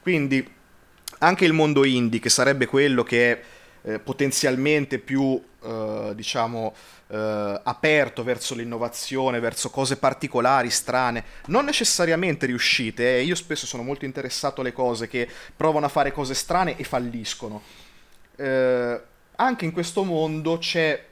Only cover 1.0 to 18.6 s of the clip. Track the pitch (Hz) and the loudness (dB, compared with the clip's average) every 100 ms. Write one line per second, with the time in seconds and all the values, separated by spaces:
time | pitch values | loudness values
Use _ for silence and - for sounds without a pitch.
1 | - - 160 185 180 160 151 139 139 127 | -20 2 2 4 4 4 4 6 4 4
2 | 117 113 117 - 131 139 123 139 143 127 | 2 0 0 4 4 4 2 4 4 2
3 | 117 120 120 113 - - - - - 107 | 2 4 4 2 -6 -20 -20 -14 -8 -8
4 | - 127 139 - 143 127 139 151 139 127 | -6 -2 0 2 0 0 2 2 0 -6
5 | - 135 135 131 - _ 113 113 107 107 | -2 0 2 0 -4 _ -10 -6 -6 -6
6 | 107 104 104 131 117 117 110 - - - | -6 -8 -6 -2 -2 -2 -6 -8 -20 -20
7 | _ 107 107 107 104 101 - 123 156 151 | _ -4 -2 -2 -4 -4 -4 0 2 4
8 | 127 - 120 123 - 120 117 117 117 - | 2 -2 -4 -4 -4 -8 -8 -6 -6 -6
9 | - 131 131 120 117 - - - 131 131 | -6 -2 0 0 -2 -4 -6 -2 -2 0
10 | - - 143 123 120 135 120 - - 127 | 0 0 -2 2 4 4 2 -2 0 0
11 | 123 117 - - - 202 285 294 233 - | 0 -2 -8 -16 0 0 2 0 0 2
12 | 170 165 185 147 131 123 - - 113 107 | 2 2 0 0 -2 0 2 2 0 2
13 | 120 127 143 170 - 147 - 127 123 139 | 2 4 2 -2 -4 -8 -6 -8 -6 -6
14 | 139 135 131 - 147 139 127 120 127 113 | -6 -8 -8 -4 -4 -2 -6 0 -2 0
15 | 113 127 120 - - - 160 151 147 160 | -4 -4 -4 -8 -20 0 2 2 2 2
16 | 139 143 131 135 - 175 180 165 139 - | 0 0 -4 -4 -2 0 0 -2 -4 -4
17 | 120 117 107 - 113 107 - - - - | -4 -8 -8 -10 -10 -12 -16 -20 -20 -20
18 | - - - - 139 131 | -20 -20 -20 -8 -2 2